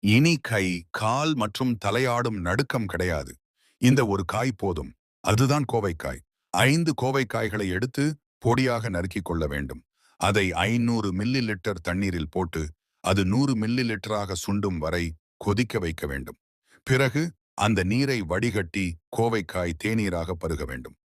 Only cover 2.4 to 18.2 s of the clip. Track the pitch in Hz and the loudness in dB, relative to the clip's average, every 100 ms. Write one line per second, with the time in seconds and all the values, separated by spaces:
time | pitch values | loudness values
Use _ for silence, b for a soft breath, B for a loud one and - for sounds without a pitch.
2.4 | 87 95 139 131 104 85 90 80 65 - | 0 0 0 -2 -4 -2 0 -2 -4 -14
3.4 | _ _ _ _ 123 135 120 98 95 107 | _ _ _ _ 4 6 4 2 0 -2
4.4 | 127 110 101 82 71 - _ _ - 107 | -2 -2 -2 -2 -6 -14 _ _ 2 4
5.4 | 131 147 131 117 101 82 69 64 _ _ | 4 4 2 0 0 -4 -6 -10 _ _
6.4 | _ 90 117 156 165 143 127 135 123 113 | _ 2 4 4 2 0 0 0 0 -2
7.4 | 113 107 98 90 123 135 143 156 _ _ | -4 -2 0 0 -2 0 -2 -2 _ _
8.4 | 117 120 131 120 113 90 92 101 87 82 | 2 4 4 0 -2 -2 -2 -4 -4 -2
9.4 | 76 71 69 64 _ _ b b 98 104 | -2 -2 -6 -10 _ _ b b 0 2
10.4 | 95 82 95 117 117 117 101 92 107 135 | 0 0 0 2 2 0 0 -2 0 0
11.4 | 120 104 107 95 87 92 98 87 78 - | -2 -4 -4 -4 -2 -2 0 -2 -4 -2
12.4 | 90 80 76 - _ _ - 98 92 107 | -2 -2 -6 -8 _ _ 0 2 2 2
13.4 | 139 120 110 123 120 107 104 107 101 92 | 2 0 0 0 -2 -4 -4 -4 -2 -6
14.4 | - 101 98 87 78 87 85 80 _ _ | -2 0 0 -2 -2 -2 -2 -6 _ _
15.4 | - 101 120 113 87 80 76 67 64 - | -2 0 0 -2 -4 -6 -6 -6 -10 -16
16.4 | _ _ b b - 131 135 139 165 - | _ _ b b 0 2 2 0 -2 -6
17.4 | _ - 107 104 92 113 139 127 | _ -2 0 2 2 2 0 -2